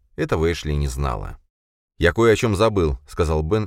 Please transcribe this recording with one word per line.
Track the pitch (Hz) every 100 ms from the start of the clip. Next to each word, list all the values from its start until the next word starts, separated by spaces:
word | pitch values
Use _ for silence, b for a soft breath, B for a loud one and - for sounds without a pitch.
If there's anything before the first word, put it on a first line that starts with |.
| _
Этого | - 80 87 82
Эшли | 80 76 73
не | 69
знала. | 64 69 52 50 - _ _ _ _ _ -
"Я | 80
кое | - 175
о | 104
чём | 120
забыл", — | 95 113 101 78 65 -
сказал | - 80 78
Бен | 78 107